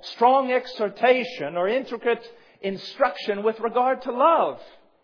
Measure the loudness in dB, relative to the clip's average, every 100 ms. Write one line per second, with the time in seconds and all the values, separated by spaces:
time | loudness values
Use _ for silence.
0 | -16 2 4 4 2 -2 -4 -4 -6 2
1 | 2 4 0 -8 -6 -2 -2 -2 -4 -4
2 | -2 -2 -4 -20 _ _ -8 -6 -10 0
3 | 0 0 -4 -2 -2 -2 -2 0 0 0
4 | -4 2 4 4 2 -4 -14 -20 _ _